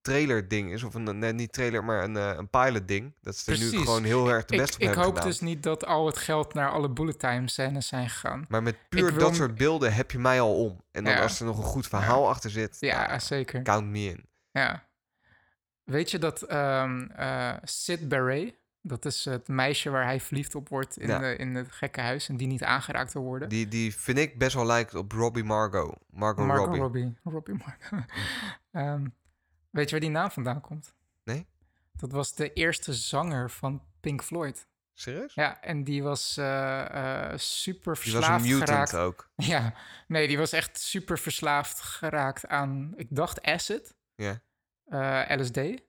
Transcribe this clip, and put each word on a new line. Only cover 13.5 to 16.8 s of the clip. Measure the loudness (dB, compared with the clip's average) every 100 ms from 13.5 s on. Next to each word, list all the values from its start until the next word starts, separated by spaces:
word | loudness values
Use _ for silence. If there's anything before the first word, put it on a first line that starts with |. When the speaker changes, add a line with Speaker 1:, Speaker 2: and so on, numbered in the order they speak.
| -2
Speaker 1:
count | 2 2 2
me | -4 -4
in. | -6 -16 _ _
Speaker 2:
Ja. | 0 0 -2 _ _ _ _ _ _ _ _ _ _
Weet | -4 -2 0
je | 0
dat, | -2 -2
ehm, | -4 0 2 2